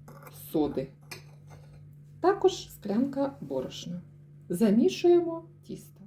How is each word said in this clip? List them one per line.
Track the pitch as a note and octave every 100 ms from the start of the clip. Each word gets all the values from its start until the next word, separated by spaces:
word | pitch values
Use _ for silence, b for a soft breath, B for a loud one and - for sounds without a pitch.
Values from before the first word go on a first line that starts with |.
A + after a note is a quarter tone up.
| - - - - -
соди. | E3 D3 - C3 - - - - - - - - - - - - -
Також | F4 G4 F#4 - -
склянка | - G3+ G#3 C#4 C4+ C#4 -
борошна. | - C3 - - - F3 - - - - -
Замішуємо | F3+ A3+ G#3+ F4 - F4 F4 E4+ E4 E4 -
тісто. | - - - -